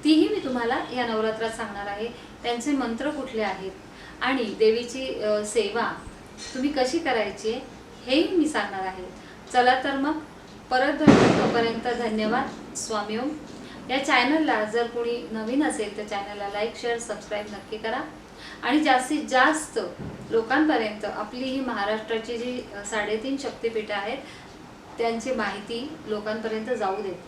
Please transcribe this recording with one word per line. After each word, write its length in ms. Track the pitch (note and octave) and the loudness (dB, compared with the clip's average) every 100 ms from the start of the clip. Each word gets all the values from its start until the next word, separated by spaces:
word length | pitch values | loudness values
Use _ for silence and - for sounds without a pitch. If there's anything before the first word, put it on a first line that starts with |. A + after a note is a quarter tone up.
तीही 240 | D4 D#4 G4+ | 8 6 6
मी 120 | G#4 | 2
तुम्हाला 400 | C4+ B3 A#3 C#4+ F4+ | 0 0 0 0 -2
या 120 | B3 A#3 | -2 0
नवरात्रात 440 | G#3+ A3 G#3+ A3+ | 2 0 0 -4
सांगणार 360 | A3 A3 G3+ G3+ | -4 -8 -6 -8
आहे. 220 | G3+ A3+ - - - | -6 -6 -8 -16 -8
त्यांचे 300 | A#3 A#3+ C#4+ | -4 -2 0
मंत्र 380 | C#4 A#3 A#3 C#4 | 0 0 -2 -4
कुठले 320 | D4 B3 A3 | -4 -6 -2
आहेत 280 | G3+ F#3 F#3+ - - - - - | -2 -4 -8 -10 -18 -18 -18 -4
आणि 240 | B3 C4 | 0 0
देवीची, 800 | A3 - A3 A3+ A#3+ C4 C4 - | -2 4 6 6 0 -6 -6 -2
अ, 220 | G#3 G#3 | 0 0
सेवा 480 | G#3 A#3 G3+ A3+ A3 - - - - - - | 2 0 0 0 -2 -4 -12 -16 -18 -14 -10
तुम्ही 180 | B3+ C#4 | -2 0
कशी 260 | C4+ B3+ E4 | 2 2 2
करायची, 640 | C4+ A3+ G3+ F#3 A3 B3 - - - - A#3+ | 2 2 0 -2 -4 -4 -6 -16 -18 -14 2
हेही 220 | C#4 G4 | 4 4
मी 200 | F#4 D4 | 4 4
सांगणार 320 | A3 G3+ F#3+ | 2 -2 -4
आहे. 240 | F#3+ F#3 F3+ - - - - | -6 -6 -12 -14 -16 -18 2
चला 300 | B3 B3 C4 | 6 6 6
तर 80 | C#4+ | 2
मग, 260 | C4+ C#4 D#4 - - - - - | 0 0 0 -6 -16 -18 -18 0
परत 220 | B3+ C#4 | 2 4
भेटू, 560 | D4 D4 - B3 - G#3+ | 8 10 10 10 6 4
तोपर्यंत 480 | A#3 A#3 A#3 B3 A3+ | 4 2 0 -2 -2
धन्यवाद. 760 | A#3 A3 G#3+ A#3+ C4+ - - | 0 0 2 2 0 -8 -12
स्वामी 440 | - - G#3+ G#3 A3 | -10 -4 -2 -2 -2
ओम. 100 | C4+ D#4 - - - - - | -2 -6 -12 -14 -14 -14 -4
या 140 | C4 | -2
चॅनलला 600 | C#4 C4 B3 D#4+ D4 A3 | 2 4 4 4 4 2
जर 220 | G#3+ A#3 A#3 | 2 0 0
कोणी 420 | A#3+ A#3 A#3+ - | -2 -2 -2 -4
नवीन 340 | A3 A3 C#4 | -6 0 2
असेल, 320 | C#4+ B3 G#3 G#3+ | 2 0 -4 -6
तर 80 | |
चॅनलला 440 | G#3 G3+ G3+ G3+ G3+ | -6 -6 -6 -6 -6
लाईक, 320 | G#3 A3+ - | -2 -4 -2
शेअर, 180 | A#3+ A#3 | -2 -2
सबस्क्राईब 480 | A3+ G#3 - G#3 G#3 | -4 -8 -6 -6 -6
नक्की 300 | G3+ - A3 | -12 -10 -6
करा 220 | A3+ B3+ D4+ - - - - - | -4 -4 -6 -12 -18 -18 -16 -6
आणि 180 | A#3+ D4 | 2 4
जास्तीत 440 | D4 B3+ C4 D4+ | 6 4 4 -2
जास्त 540 | A3+ B3+ C#4+ D#4 - A3+ F3+ - - - - | 2 6 6 4 -2 -4 -4 -8 -12 -10 0
लोकांपर्यंत 720 | A3+ A3+ C#4 D#4 B3+ G#3+ G#3 | 0 4 4 4 4 0 -4
आपली 400 | G#3 - G#3+ B3 | -6 -6 -6 -6
ही 160 | C4 C4 | -4 -2
महाराष्ट्राची 760 | B3+ A3 G3+ A3 A3 A3+ A3 A#3 | -2 -2 0 -2 -2 -4 -2 -4
जी, 280 | B3 B3 - | -4 -6 -8
अ, 100 | G3+ | -12
साडेतीन 520 | G3+ A3 G#3 A3 C4 C#4 | -6 -4 -2 -2 -2 -2
शक्तिपीठं 580 | C4 - A#3 A3 G#3 | -4 -4 -2 -2 -2
आहेत, 240 | G3+ G3+ C#4 - - - - - - - - | -4 -4 -6 -10 -16 -18 -18 -18 -18 -16 -2
त्यांची 360 | A#3 A3+ C4 | 0 0 -2
माहिती 580 | A3+ G3+ G3+ G3+ A#3 D4 - A3 | -2 -2 -4 -6 -8 -8 -10 -6
लोकांपर्यंत 600 | G#3+ G#3+ A3 A3 A3 A3 | -4 -2 -4 -2 -4 -2
जाऊ 360 | A#3 G3 G3+ | -2 0 -2
देत. 120 | G3 F3 | -4 -8